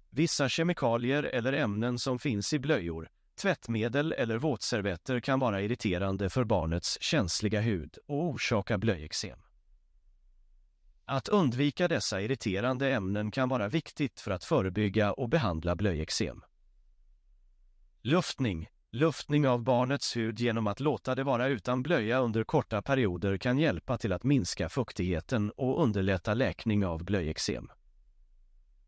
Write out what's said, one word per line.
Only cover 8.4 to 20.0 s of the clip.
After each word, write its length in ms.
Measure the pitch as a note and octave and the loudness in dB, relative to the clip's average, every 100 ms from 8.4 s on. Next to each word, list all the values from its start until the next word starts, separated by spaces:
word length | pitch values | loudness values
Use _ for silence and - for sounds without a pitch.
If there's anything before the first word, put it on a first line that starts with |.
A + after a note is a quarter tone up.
| - A2 - G#2 | 0 0 0 0
blöjeksem. 600 | A2+ F2 D2+ - - B1 - _ _ - _ _ _ _ _ _ _ - _ _ - - - | 2 0 -4 -8 -8 -12 -20 _ _ -20 _ _ _ _ _ _ _ -20 _ _ -20 -20 -6
Att 220 | C3+ - | -4 2
undvika 600 | G#3 D3 A#2 D3 - F3 | 2 2 2 0 2 0
dessa 340 | C#3+ - G2 | 0 -2 -2
irriterande 720 | G#2 C3 G#2+ F#2+ A#2+ B2+ C3+ | -2 -2 -2 0 0 0 0
ämnen 380 | B2+ F#2+ G2+ G#2+ | 0 0 -2 -2
kan 180 | C3+ B2+ | 0 0
vara 180 | B2+ G2+ | 0 0
viktigt 520 | D#3+ - - C#3+ - | -2 -4 -4 -4 -4
för 120 | - | -4
att 120 | F#2 | -4
förebygga 720 | - D3+ F#2+ F#2+ G#2 G#2 G#2 | 0 2 2 2 2 2 2
och 160 | - B2 | 0 0
behandla 460 | D#3+ A2+ D#2+ F2 E2+ | 0 0 0 0 0
blöjeksem. 680 | G2+ D#2 D#2 - E2+ - - _ _ _ - _ - - _ - _ _ _ _ - _ | 0 0 -2 -2 -4 -6 -18 _ _ _ -20 _ -20 -20 _ -20 _ _ _ _ -20 _
Luftning. 680 | A2+ F3 - - B2 E2 F2 _ _ | 0 2 2 -2 -2 -2 -8 _ _
Luftning 540 | A#2 D#3+ - - D3 C#3 | 0 0 0 0 2 4
av 160 | A#2+ | 2
barnets 540 | A#2+ B2 B2 C#3 | 2 2 2 0